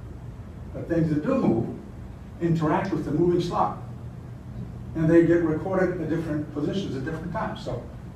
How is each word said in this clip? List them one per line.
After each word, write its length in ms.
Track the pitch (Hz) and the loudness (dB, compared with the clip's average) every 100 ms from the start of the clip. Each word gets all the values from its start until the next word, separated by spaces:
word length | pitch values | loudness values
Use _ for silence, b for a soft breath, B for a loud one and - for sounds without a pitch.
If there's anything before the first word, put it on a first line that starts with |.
| - - - - - - - | -12 -12 -12 -12 -14 -12 -10
But 160 | 131 127 | -10 0
things 200 | 165 160 | 2 4
that 160 | 147 - | 2 2
do 100 | - | 4
move 340 | - 113 - - - - - - - - | 4 4 0 -6 -12 -14 -14 -14 -14 -2
interact 500 | 170 160 151 - 196 | 2 4 4 2 0
with 140 | 147 143 | -2 0
the 60 | |
moving 280 | 151 175 165 | 2 4 4
slot. 380 | - - 160 - - - - - - - - - - - - 165 | 2 2 0 0 -10 -12 -12 -12 -12 -14 -12 -10 -8 -10 -6 0
And 140 | 160 | 6
they 160 | 170 160 | 8 8
get 160 | 170 | 6
recorded 600 | 160 156 190 185 180 165 | 4 0 0 2 2 0
at 80 | 151 | -2
different 440 | 160 - 151 - | -2 0 -2 -2
positions 440 | 147 160 196 - 127 | -2 -2 -2 -2 -4
at 80 | 160 | -4
different 260 | 156 - | -6 -4
times. 320 | 220 214 - | -4 -4 -4
So 180 | - - - - - | -6 -6 -8 -12 -14